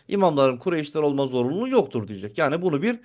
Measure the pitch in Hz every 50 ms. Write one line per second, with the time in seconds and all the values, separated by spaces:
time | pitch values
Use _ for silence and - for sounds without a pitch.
0 | _ - - 202 190 170 151 139 135 131 127 120 - 185 175 156 147 147 - 160
1 | 151 147 143 139 139 131 127 123 120 127 156 196 247 262 262 240 - - - 120
2 | 104 95 104 95 95 104 - - 156 135 147 170 180 185 147 139 165 226 240 233